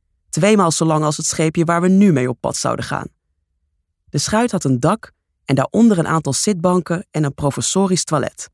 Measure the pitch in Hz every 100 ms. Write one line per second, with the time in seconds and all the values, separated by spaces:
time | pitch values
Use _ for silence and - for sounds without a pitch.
0 | _ _ - - 196 214 170 - 160 156
1 | 151 151 156 - 160 165 165 170 180 190
2 | 208 139 123 123 - - - - - 139
3 | - _ _ _ _ _ _ _ _ _
4 | _ 151 - 214 240 185 139 123 151 214
5 | - _ _ _ - 135 - 208 233 185
6 | 156 160 151 131 - 190 180 180 170 175
7 | - 151 147 - 143 131 - 190 190 180
8 | - 151 120 - -